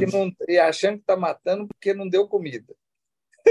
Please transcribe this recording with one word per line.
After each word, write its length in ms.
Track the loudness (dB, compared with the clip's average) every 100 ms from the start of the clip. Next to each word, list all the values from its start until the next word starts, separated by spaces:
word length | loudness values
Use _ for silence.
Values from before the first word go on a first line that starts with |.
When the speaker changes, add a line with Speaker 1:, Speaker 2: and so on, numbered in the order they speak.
| 2
Speaker 1:
exatamente. 80 |
Speaker 2:
não, 180 | 0 -2 -6 0
e 100 | 4
achando 400 | 4 2 -2 -2
que 40 | 0
tá 120 | 0
matando 500 | 0 -4 -4 -4 -4
porque 260 | -6 -4 -4
não 120 | 0
deu 200 | 0 0
comida. 460 | -2 -4 -10 -14 -20 _ _ _ _ _ _ 4